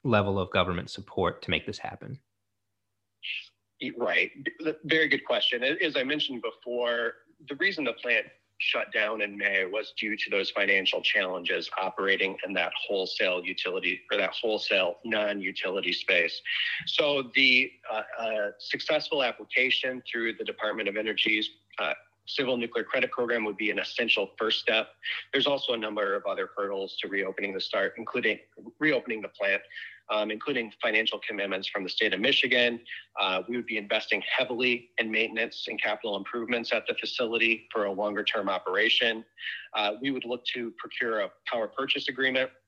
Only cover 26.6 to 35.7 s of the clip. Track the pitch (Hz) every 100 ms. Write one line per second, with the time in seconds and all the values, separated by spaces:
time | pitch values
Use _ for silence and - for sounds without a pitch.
26.6 | 101 98 95 - 98 98 95 98 101 95
27.6 | - 101 98 - 110 127 117 104 _ -
28.6 | - _ 151 131 - 110 101 - 101 98
29.6 | - - - - - 107 107 107 - 131
30.6 | 110 - 120 110 110 - - 104 98 95
31.6 | 98 104 92 - 107 95 123 - 127 120
32.6 | 120 117 - - - - 98 92 92 123
33.6 | 113 110 101 113 - 104 - - - 117
34.6 | 131 120 - - 110 107 110 110 - -
35.6 | -